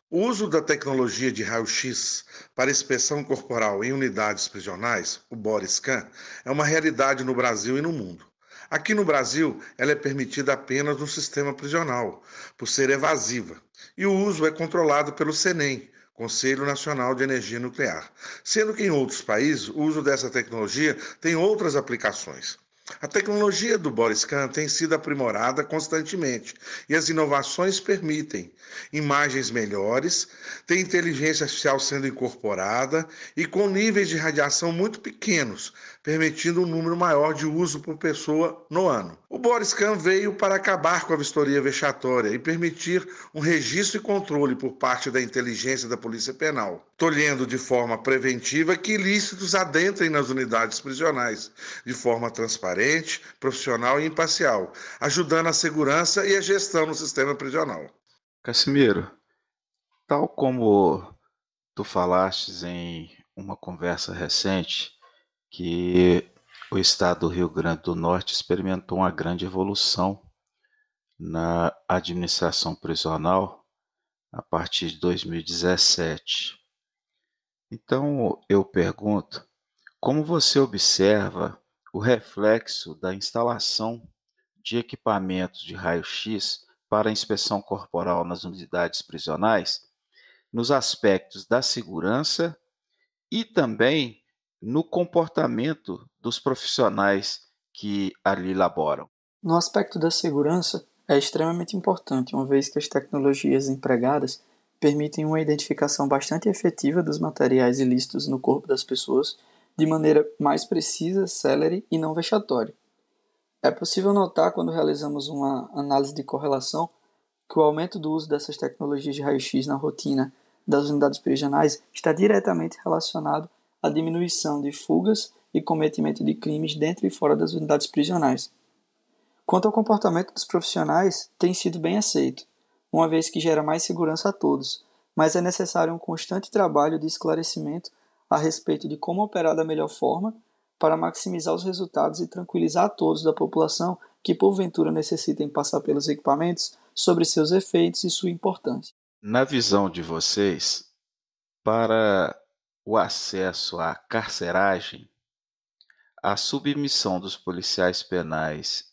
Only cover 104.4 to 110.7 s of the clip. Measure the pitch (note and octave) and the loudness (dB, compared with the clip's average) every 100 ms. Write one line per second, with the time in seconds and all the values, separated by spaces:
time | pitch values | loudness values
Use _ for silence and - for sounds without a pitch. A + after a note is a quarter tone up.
104.4 | _ _ _ - D3+ D3 D3 D#3 D#3 D#3 | _ _ _ 0 2 2 0 -2 0 0
105.4 | D3+ D3+ - - C#3+ - C#3 C#3 - F3 | 2 0 0 0 0 0 0 0 0 -2
106.4 | G#3+ F#3 F3 D#3+ C#3+ F3 D#3+ D3+ D#3+ - | 0 0 0 0 0 0 0 -2 -4 2
107.4 | B2+ C3 B2 C3+ B2+ B2 - D#3 C#3 C3 | 4 4 4 4 2 2 0 -6 -4 -2
108.4 | C3 C#3 - C3 - C3+ - B2+ D3 - | 0 0 0 -2 -2 -4 0 0 0 -6
109.4 | _ _ _ - D#3 D#3 D#3 D3+ D3 - | _ _ _ 0 2 4 4 4 4 0
110.4 | D3 D3 - | 0 0 0